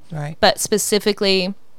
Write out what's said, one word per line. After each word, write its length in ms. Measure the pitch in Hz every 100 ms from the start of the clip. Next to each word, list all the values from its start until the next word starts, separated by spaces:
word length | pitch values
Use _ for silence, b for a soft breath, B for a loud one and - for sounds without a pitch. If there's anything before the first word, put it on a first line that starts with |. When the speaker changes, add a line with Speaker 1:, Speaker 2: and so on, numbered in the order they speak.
| -
Speaker 1:
Right. 260 | 156 147 160
Speaker 2:
but 200 | 202 -
specifically, 920 | - 208 - 208 214 202 196 190 185 202 -